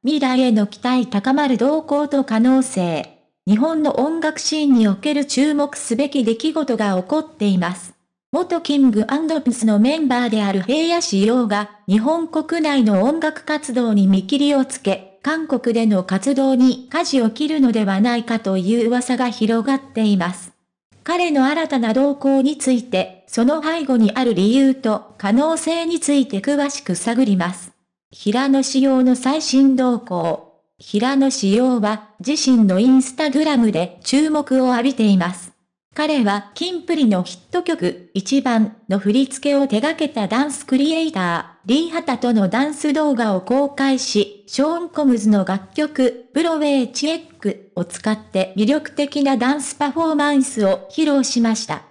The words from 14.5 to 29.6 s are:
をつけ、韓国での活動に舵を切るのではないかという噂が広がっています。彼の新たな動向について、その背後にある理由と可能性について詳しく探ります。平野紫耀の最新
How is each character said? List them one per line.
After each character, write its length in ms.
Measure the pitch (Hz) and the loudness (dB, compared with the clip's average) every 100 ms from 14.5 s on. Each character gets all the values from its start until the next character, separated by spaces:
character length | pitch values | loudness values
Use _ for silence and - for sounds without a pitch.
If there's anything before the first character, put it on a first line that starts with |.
| 285 | 2
を 80 | |
つ 160 | 262 - | 0 -4
け、 400 | 196 190 - _ | -4 -4 -8 _
韓 260 | 277 320 311 | -6 -4 -2
国 260 | 262 240 | -2 0
で 120 | 226 226 | 0 2
の 200 | 196 185 | 2 0
活 280 | 190 269 | -2 0
動 220 | 269 269 262 | 0 2 4
に 320 | 254 - - | 4 2 -4
舵 320 | 311 339 269 | -4 0 2
を 80 | 226 | 0
切 200 | 226 302 | 0 -4
る 100 | 311 | 2
の 140 | 262 | 2
で 100 | 220 | 2
は 160 | 202 190 | 0 2
な 160 | 233 240 | 2 0
い 80 | |
か 160 | 233 226 | -2 -4
と 180 | 202 190 | -2 -2
い 280 | 185 233 226 | 0 0 2
う 20 | |
噂 300 | 247 247 254 | 0 -2 -2
が 120 | 247 | -2
広 380 | 226 214 226 226 | -2 0 0 0
が 60 | |
っ 80 | 269 | -2
て 240 | - - 220 | -4 -2 2
い 100 | 196 | 2
ま 180 | 170 | 0
す。 200 | 185 - _ _ _ _ _ | -6 -16 _ _ _ _ _
彼 280 | - 359 349 | -4 -2 0
の 140 | 285 262 | 2 2
新 220 | 302 320 | 0 -2
た 120 | 269 | -2
な 140 | 226 | 0
動 220 | 220 277 285 | 2 2 0
向 260 | 269 269 | 0 2
に 160 | 269 302 | 2 0
つ 140 | - | 0
い 100 | 247 | 0
て、 440 | - 185 - - _ | 0 -4 -4 -10 _
そ 160 | - | 0
の 180 | 247 311 | 0 0
背 220 | 302 330 | -2 -4
後 140 | 277 254 | 0 2
に 160 | 214 | 2
あ 100 | 254 | 2
る 100 | 247 | 0
理 220 | 185 202 262 | 2 2 4
由 180 | 269 | 2
と 400 | 262 226 214 - - | 2 -2 -4 -6 -8
可 160 | - | 0
能 240 | 240 302 320 | 2 2 0
性 280 | 320 330 330 | -2 -4 -2
に 140 | 339 | -2
つ 140 | - | 0
い 140 | 285 269 | 0 0
て 120 | 196 | -2
詳 300 | 233 285 285 | -2 -2 -2
し 120 | 277 | -6
く 140 | - 175 | -6 -4
探 300 | - 233 247 | -2 0 2
り 100 | 190 | 2
ま 180 | 175 | -2
す。 200 | 185 - _ _ _ _ | -6 -16 _ _ _ _
平 320 | - 208 226 277 | -8 -2 0 2
野 120 | 269 | 2
紫 240 | 262 269 | 2 2
耀 200 | 269 262 | 2 4
の 120 | 254 254 | 4 2
最 260 | 254 302 | 0 -2
新 340 | - 262 | 0 4